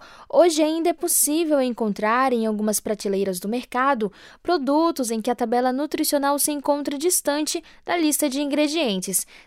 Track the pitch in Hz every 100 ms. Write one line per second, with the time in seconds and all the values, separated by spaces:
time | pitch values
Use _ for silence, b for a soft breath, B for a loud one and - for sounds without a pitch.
0 | B B B - 349 302 311 330 330 330
1 | 339 - - 302 330 294 254 233 220 196
2 | 214 240 269 240 220 208 214 202 - 208
3 | 208 196 196 180 196 240 - 247 269 269
4 | 202 B B B - 349 262 294 330 330
5 | 233 226 214 240 233 240 254 254 294 294
6 | 311 285 277 285 - 294 269 285 285 285
7 | 330 359 - 285 311 349 B B - 349
8 | 302 - 302 269 294 294 302 320 269 190
9 | 180 185 B B